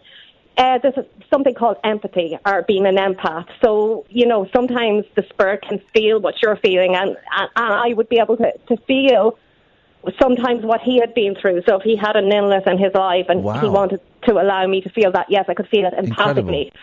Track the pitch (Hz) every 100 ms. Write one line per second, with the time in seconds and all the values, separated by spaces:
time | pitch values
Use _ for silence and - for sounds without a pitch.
0 | - - - _ _ - 254 254 269 262
1 | - _ - 285 277 - 233 196 214 214
2 | 196 185 165 160 202 196 175 190 196 190
3 | 196 185 180 160 - - 233 214 214 226
4 | - 226 240 220 190 247 247 240 233 208
5 | 202 - - - 196 202 - 202 _ 220
6 | 214 220 175 - 214 202 208 185 185 180
7 | 196 - - 190 196 226 233 208 240 220
8 | 220 233 214 233 214 - - 226 - 269
9 | 269 226 220 - _ _ _ _ _ _
10 | 180 - 262 247 247 240 220 226 240 254
11 | 233 240 202 190 196 175 180 190 208 220
12 | 208 214 196 208 202 196 190 185 196 190
13 | 190 180 185 180 202 113 214 196 185 190
14 | _ _ - 196 196 190 190 190 190 226
15 | 196 185 - 196 190 175 202 208 190 -
16 | 185 113 147 135 92 117 - -